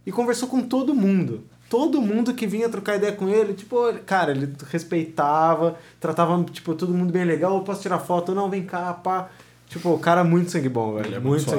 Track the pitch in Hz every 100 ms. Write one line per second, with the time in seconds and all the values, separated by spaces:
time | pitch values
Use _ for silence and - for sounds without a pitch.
0 | - 190 240 240 254 262 - 254 262 285
1 | 196 196 139 110 - - - 233 311 285
2 | 214 220 240 - 220 208 233 202 196 202
3 | 208 202 190 214 208 190 - 247 240 226
4 | - 196 160 139 139 139 - 170 160 170
5 | 160 - 143 156 160 160 165 165 - -
6 | 160 160 170 180 170 - - 160 180 180
7 | 180 175 175 151 180 190 185 196 196 175
8 | - 175 175 190 196 190 185 180 180 175
9 | 185 185 185 - - - - 170 170 165
10 | 165 175 175 170 175 175 131 117 110 107
11 | 104 98 127 147 139